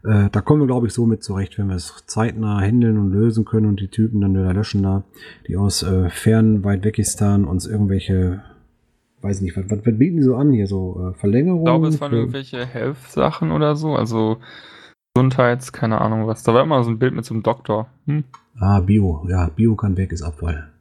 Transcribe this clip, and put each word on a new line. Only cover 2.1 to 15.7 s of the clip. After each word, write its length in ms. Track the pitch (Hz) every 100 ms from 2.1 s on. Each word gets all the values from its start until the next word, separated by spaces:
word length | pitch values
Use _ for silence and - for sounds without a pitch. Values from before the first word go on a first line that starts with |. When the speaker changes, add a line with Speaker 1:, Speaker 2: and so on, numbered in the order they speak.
| - 113 110 110 104
Speaker 1:
handeln 380 | 98 123 117 107
und 120 | 101
lösen 340 | 98 113 113 107
können 200 | 110 107
und 140 | 101
die 80 | 98
Typen 340 | - 110 110
dann 140 | 98 95
wieder 180 | 92
löschen 300 | 92 107 101
da, 200 | 98 95 - - - - -
die 100 | 90
aus, 240 | 101 -
äh, 280 | 85 92 90
fern, 520 | - 113 110 110 107
weit 200 | 101 98
Wegistan 600 | 107 - 101 - 104 101 95
uns 200 | 92 -
irgendwelche, 760 | 107 101 95 - 92 92 92 - - _ _ _ _ _ _
weiß 200 | 101 98
nicht, 160 | 92 98
was, 80 | 92
was, 80 | 104
was 140 | 113 107
bieten 200 | 151 170
die 60 |
so 120 | 131 123
an 160 | 147
hier, 160 | 120 98
so, 460 | 98 92 90 90 87
äh, 20 |
Verlängerungen 460 | 101 117 170 175
Speaker 2:
Ich 20 | 160
glaube, 220 | 160 160
es 120 | 151
waren 120 | 143
Speaker 1:
für 60 | 120
Speaker 2:
irgendwelche 460 | 113 135 135 127
Health-Sachen 880 | 123 127 120 151 - - - - 160
oder 240 | 156 151 151
so, 200 | 156 143
also 420 | 113 113 110 113 - - - - - _ _ 123
Gesundheits-, 560 | 131 131 123 123 -